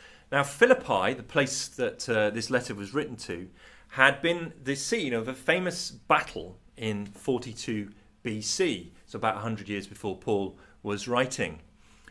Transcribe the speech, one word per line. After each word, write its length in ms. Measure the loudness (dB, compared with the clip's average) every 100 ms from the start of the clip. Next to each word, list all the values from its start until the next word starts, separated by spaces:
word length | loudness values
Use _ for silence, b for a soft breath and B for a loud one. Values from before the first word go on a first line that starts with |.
| B B _
Now, 120 | 0
Philippi, 720 | 0 4 6 6 4 2 2
the 100 | 0
place 440 | 0 2 2 0 -6
that, 400 | -2 -2 -2 0
uh, 220 | 2 4
this 200 | 2 0
letter 240 | 0 0
was 200 | -6 -6
written 240 | -4 -4 -6
to, 320 | -8 -8 -10 B B B -6
had 320 | 6 6 6
been 320 | 2 0 -4 -6
the 120 | -6 -4
scene 380 | -2 -2 0
of 140 | -2 -2
a 60 |
famous 580 | -2 0 2 0 -4 -8
battle 680 | -6 2 2 2 -8 -12 -14 -20 -6
in 280 | -4 -2 -6
forty-two 880 | -6 -2 0 -2 -8 -6 -4 -6 b b _
B 160 | -8 -6
C, 540 | -4 0 0 -2 -8 b -14
so 120 | -2
about 180 | 0 0
a 60 |
hundred 260 | -2 -4 -4
years 180 | -6 -6
before 320 | -8 -6 -4
Paul 400 | 0 0 0 B B B
was 280 | -6 -6 -2
writing. 500 | 0 0 -2 -6 -6 -18 b b b b